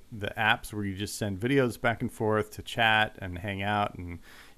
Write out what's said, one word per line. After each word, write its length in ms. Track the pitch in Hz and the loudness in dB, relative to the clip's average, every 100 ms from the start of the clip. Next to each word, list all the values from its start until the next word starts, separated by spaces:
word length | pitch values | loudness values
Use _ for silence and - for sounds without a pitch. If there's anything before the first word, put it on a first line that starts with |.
| - | -12
the 220 | 113 101 - | -10 -8 0
apps 360 | 110 120 - | 2 2 0
where 120 | 107 101 | -4 -4
you 100 | 95 | -4
just 220 | 104 - | -6 -4
send 220 | 107 95 | -4 -2
videos 400 | 120 139 123 101 | 2 4 4 2
back 220 | 120 113 | 0 0
and 100 | 120 | -4
forth 380 | - 110 107 104 | -2 2 2 0
to 100 | - | -6
chat 520 | - - 113 110 107 - | -8 2 4 6 4 -2
and 180 | 98 87 | -10 -8
hang 240 | 101 95 | -6 -4
out, 340 | 101 104 104 104 | 0 0 0 -4
and 240 | 87 85 - - - | -10 -10 -14 -20 -20